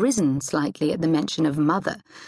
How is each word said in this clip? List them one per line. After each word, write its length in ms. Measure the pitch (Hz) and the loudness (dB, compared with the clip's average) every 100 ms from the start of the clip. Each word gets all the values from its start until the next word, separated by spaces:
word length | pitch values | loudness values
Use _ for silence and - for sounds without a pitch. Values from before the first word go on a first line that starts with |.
| 247 | 0
risen 320 | 226 151 139 | 2 2 0
slightly 540 | - 151 147 - 151 | -2 -2 -2 -2 -2
at 80 | 156 | 0
the 140 | 165 156 | 0 0
mention 260 | - - 156 | 0 0 0
of 120 | 147 | 2
Mother, 400 | 151 190 - - - - | 2 0 -2 -6 -10 -20